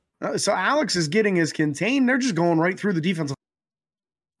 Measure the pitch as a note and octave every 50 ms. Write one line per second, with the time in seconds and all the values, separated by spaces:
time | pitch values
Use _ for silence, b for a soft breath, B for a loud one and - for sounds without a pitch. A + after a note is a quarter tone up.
0 | _ _ _ - - - C4 F3 - G3 - F3+ F#3 A3 C#4 D4+ D4 F#3 G3+ F3+
1 | D#3+ C#3+ D#3+ A3 G#3+ G#3 F#3 E3+ E3 D3 - - D#3 D3+ C#3+ - E3+ A3+ C4+ C#4
2 | B3+ A#3+ C4 B3+ C4 B3+ F3 E3 E3+ E3+ E3 D#3+ E3 F#3 F#3+ - - G#3 F#3 E3
3 | D3+ F#3+ F#3 D#3+ D#3 C3+ C3+ _ _ _ _ _ _ _ _ _ _ _ _ _
4 | _ _ _ _ _ _ _ _